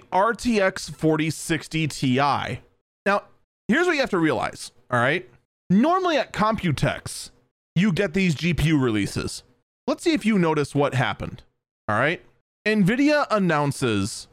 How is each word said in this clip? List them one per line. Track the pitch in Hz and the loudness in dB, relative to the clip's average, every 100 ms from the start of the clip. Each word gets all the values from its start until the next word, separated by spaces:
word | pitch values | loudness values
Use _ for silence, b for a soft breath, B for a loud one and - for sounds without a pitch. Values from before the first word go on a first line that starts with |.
| - | -2
R | 180 220 | 2 2
T | 233 247 220 | 0 0 2
X | 190 190 - | 0 -2 -12
forty | 151 156 156 160 | -2 0 2 0
sixty | - - 156 - 160 156 | -4 -4 -4 -2 -4 -4
Ti. | - 135 127 143 113 - 127 - _ _ _ 202 | -2 0 2 2 0 -4 -8 -14 _ _ _ -2
Now, | 202 - _ _ _ - | -2 -4 _ _ _ -2
here's | 269 359 | 2 2
what | |
you | 294 | 0
have | 240 | 0
to | 185 | 0
realize, | 156 110 90 - - - _ | 0 0 -4 -8 -16 -20 _
all | 123 | 0
right? | 123 175 - _ _ _ _ | 0 0 -6 _ _ _ _
Normally | 190 302 370 359 294 | 4 4 2 2 0
at | - | -2
Computex, | - 214 226 180 135 127 87 - - - _ _ _ _ 160 | -2 -2 0 -2 0 -2 -2 -10 -14 -16 _ _ _ _ 0
you | 208 | 0
get | 165 202 | 0 -2
these | 180 185 | 0 0
G | 139 165 | 0 -2
P | 156 151 | 0 2
U | 151 | 2
releases. | 127 107 95 - - - - _ _ _ - | 2 0 -2 -4 -8 -10 -16 _ _ _ -6
Let's | 302 | -2
see | 349 | 0
if | 311 208 | 0 2
you | 208 | 2
notice | 165 151 143 | 2 0 0
what | 143 139 | 0 0
happened, | 127 110 - - - - _ _ _ - | 0 -2 -4 -10 -12 -20 _ _ _ -4
all | 107 | 0
right? | 143 180 - _ _ _ 208 | 0 -2 -10 _ _ _ -2
Nvidia | 214 185 240 294 294 - | 2 2 4 4 2 2
announces | 214 185 151 143 - 127 104 95 - - | 0 2 2 0 0 -2 0 -2 -6 -16